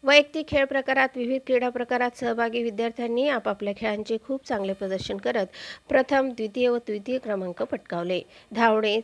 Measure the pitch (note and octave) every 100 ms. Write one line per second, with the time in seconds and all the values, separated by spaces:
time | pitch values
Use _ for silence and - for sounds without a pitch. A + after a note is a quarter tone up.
0 | C4+ D4 D4 D#4 D4+ D4 C4+ C#4 C4 C4
1 | C4 C4 A#3+ C4 C4 B3+ B3 B3 A#3+ B3
2 | B3 A#3+ A#3+ A3+ A#3 A#3 A#3 G#3 A#3 A#3
3 | A#3+ A#3 C#4 C4 G#3+ G3+ G3+ G3 A3 G#3
4 | G#3+ A3+ - C4+ - A#3 G3 G3 G3 F#3+
5 | - G3+ A3+ A#3 F#3 - - - _ C4+
6 | C4 C#4 C4+ A#3+ A3 A3+ B3 A#3+ A#3+ G#3
7 | G3+ B3+ A#3+ G3+ F#3 F3 A3+ A#3 - F3
8 | F3 F3+ - - - G#3+ A#3 A3 G#3+ G#3+